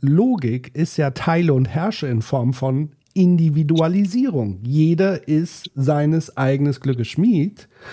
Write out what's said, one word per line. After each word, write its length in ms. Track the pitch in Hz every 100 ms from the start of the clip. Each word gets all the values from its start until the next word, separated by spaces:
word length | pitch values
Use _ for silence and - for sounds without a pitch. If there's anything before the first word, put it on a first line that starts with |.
Logik 720 | 139 156 254 233 123 123 127
ist 240 | 147 160 -
ja 140 | 143
Teile 420 | 127 - 165 170
und 120 | 131 131
Herrsche 420 | 147 190 214 143
in 120 | 113
Form 320 | - 135 123
von 380 | 127 131 131 147 _ _
Individualisierung. 1500 | 190 180 175 160 151 151 160 160 190 196 233 262 156 107 95
Jeder 640 | 117 147 156 170 190 180 -
ist 440 | 156 170 - -
seines 600 | 143 135 147 151 160 - -
eigenen 360 | 131 139 143
Glückes 340 | 135 139 123 113
Schmied. 600 | - 214 185 175 - - _ -